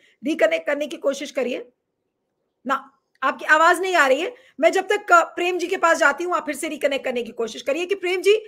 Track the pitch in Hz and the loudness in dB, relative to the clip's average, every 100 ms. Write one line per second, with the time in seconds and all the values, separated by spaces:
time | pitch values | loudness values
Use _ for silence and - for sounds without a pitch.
0 | _ _ 254 320 320 320 - 285 302 339 | _ _ -6 0 0 0 -2 -4 -4 -4
1 | 277 269 285 269 247 302 494 _ _ _ | -4 -4 -6 -4 -4 -6 -10 _ _ _
2 | _ _ _ _ _ _ 240 262 262 _ | _ _ _ _ _ _ -6 -6 -6 _
3 | _ _ 269 285 311 311 330 349 381 339 | _ _ -4 -4 2 4 6 4 2 2
4 | 277 269 359 - _ - 330 - - 415 | 4 2 0 -8 _ 0 2 2 0 -4
5 | 415 339 320 - 349 359 339 370 330 302 | 4 4 4 -2 -2 -2 -4 0 2 4
6 | 294 285 349 330 285 277 320 285 277 269 | 2 0 -2 -4 -4 -8 -8 -4 -4 -2
7 | 262 240 226 226 226 262 - 302 359 392 | -4 -6 -8 -8 -8 -6 -6 -4 -4 -4
8 | 349 370 370 427 | -2 0 2 2